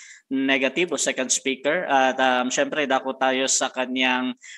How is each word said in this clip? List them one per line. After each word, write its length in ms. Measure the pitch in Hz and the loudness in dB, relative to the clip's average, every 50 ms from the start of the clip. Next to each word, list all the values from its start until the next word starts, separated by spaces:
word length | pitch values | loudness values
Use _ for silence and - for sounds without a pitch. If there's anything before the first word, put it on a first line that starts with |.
| - - - - _ _ | -20 -20 -20 -20 _ _
negative 640 | 135 135 135 135 135 135 135 131 - 160 180 175 151 | -2 0 2 2 2 2 2 0 0 0 -2 0 0
o 80 | 127 | -2
second 300 | - 143 131 135 131 120 | -2 -2 -2 -2 -2 -2
speaker. 560 | - - - 135 131 131 - 143 156 185 175 | -2 -2 -2 -4 -4 -2 -2 -2 0 0 0
At, 320 | - 139 135 131 131 123 131 | 2 2 4 4 4 2 2
um, 320 | 131 131 127 127 127 127 | 2 2 2 2 0 0
syempre, 340 | - - 143 139 143 151 147 | 0 0 0 0 0 -2 0
dako 300 | 127 131 131 127 131 127 | 0 0 0 0 -2 -4
tayo 300 | - 135 131 131 131 135 | 0 0 0 2 2 0
sa 240 | 127 - - 135 127 | 0 0 0 -2 -2
kanyang 640 | - 127 127 123 127 131 131 127 127 127 127 127 123 - - - - | -2 -4 -4 -4 -2 0 0 2 2 0 -2 -4 -6 -8 -14 -20 -20